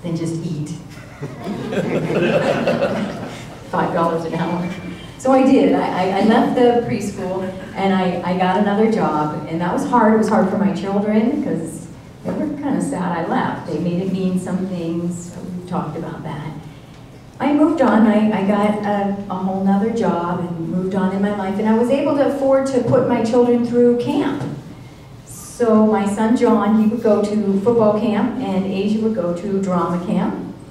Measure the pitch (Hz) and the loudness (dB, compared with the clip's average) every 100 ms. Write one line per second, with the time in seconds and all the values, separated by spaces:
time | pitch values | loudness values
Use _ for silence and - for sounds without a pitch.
0 | 170 160 160 160 156 147 147 165 - - | -4 -4 -4 -6 -6 -6 -6 -10 -14 -18
1 | - - 135 - 180 208 208 196 - 185 | -18 -14 -12 -10 -10 -8 -6 -4 -2 -4
2 | 160 156 185 - - - - - - - | -2 0 2 0 0 0 0 0 0 -2
3 | - - - - - - - 175 170 175 | -4 -6 -10 -12 -14 -16 -8 -4 -2 0
4 | 170 165 160 180 175 180 175 - - - | 0 -2 -4 -4 -2 -2 -4 -8 -12 -12
5 | - - 254 262 262 - - - - 180 | -16 -4 2 4 6 6 6 2 0 0
6 | 185 196 214 240 285 254 240 233 226 202 | 0 2 4 4 4 4 4 4 0 -4
7 | 196 - 185 190 190 - - 185 196 190 | -4 -6 -6 -4 -6 -8 -10 -2 0 2
8 | 185 175 180 180 180 185 202 208 220 180 | 0 -2 -2 0 2 2 2 2 2 2
9 | 156 156 151 - - 165 180 - - 240 | 0 0 -2 -4 -6 -4 -2 -2 0 4
10 | 220 220 - 202 185 196 196 - 196 202 | 4 4 4 2 2 2 0 0 -2 -2
11 | 214 214 247 302 - 170 160 - - - | 2 2 2 0 -2 -4 -6 -10 -14 -18
12 | - - - - 302 277 277 - - - | -20 -12 -8 -6 -4 -4 -4 -2 -2 -4
13 | - 170 - - - - - 160 175 175 | -4 -4 -2 -2 -2 -6 -6 -4 -2 -2
14 | 190 190 185 180 - 185 185 180 165 170 | -2 -2 0 -2 -2 -4 -4 -4 -4 -4
15 | 175 - - - 180 180 - 165 147 156 | -4 -6 -10 -14 -12 -12 -6 -6 -6 -8
16 | 151 156 160 156 147 151 - - - - | -10 -10 -10 -10 -10 -12 -16 -20 -20 -20
17 | - - - - 285 294 311 - 233 220 | -20 -20 -20 -4 0 4 2 4 4 6
18 | 214 208 214 196 196 202 208 214 202 202 | 6 4 2 2 2 2 2 0 0 0
19 | 202 196 - 185 190 190 196 196 220 226 | -2 -4 -6 -4 -2 0 2 2 2 0
20 | 180 170 175 180 175 165 165 180 185 196 | 0 0 -2 -4 -4 -6 -4 -2 -2 0
21 | 185 196 202 202 190 202 220 220 247 277 | 0 0 -2 -2 -4 -2 2 2 2 2
22 | 294 277 254 - 269 269 269 240 - 240 | 2 2 0 2 2 2 2 0 2 2
23 | - 240 220 247 240 240 233 240 240 240 | 2 0 2 4 4 4 2 4 4 4
24 | 262 294 285 - - - - - - - | 0 0 0 -2 -6 -8 -14 -18 -20 -20
25 | - - - - - - 233 214 214 202 | -20 -20 -20 -18 -18 -2 4 6 4 2
26 | 202 220 220 247 240 214 208 220 214 - | 0 0 2 4 4 4 4 4 4 2
27 | 214 202 202 214 196 196 - 233 214 208 | 2 2 2 0 0 2 2 4 4 4
28 | 233 208 254 - 196 190 190 190 214 214 | 0 0 0 -2 -2 -2 -2 -2 0 0
29 | 220 196 175 175 208 190 190 180 180 180 | 0 0 -2 -2 -2 -2 0 0 0 -2
30 | - - - - - - - | -2 0 0 -4 -8 -12 -18